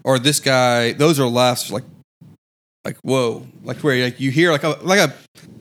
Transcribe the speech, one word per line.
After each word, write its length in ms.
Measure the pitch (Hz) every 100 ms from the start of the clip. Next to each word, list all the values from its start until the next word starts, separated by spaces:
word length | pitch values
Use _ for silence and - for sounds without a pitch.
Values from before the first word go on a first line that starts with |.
Or 160 | - 131
this 220 | 135 143
guy, 520 | 139 131 127 120 117
those 260 | - 151 143
are 80 | 127
laughs, 420 | 120 123 120 -
like, 140 | 104 - - _ _ - - _ _ _ _ -
like, 100 | -
whoa. 440 | - 131 120 110 127 -
Like, 140 | 123 131
where, 240 | 151 127
like, 160 | 123 -
you 120 | 135
hear, 200 | 131 175
like, 120 | 147
a, 140 | 160 151
like 160 | 156 202
a, 160 | 156 - _ - - -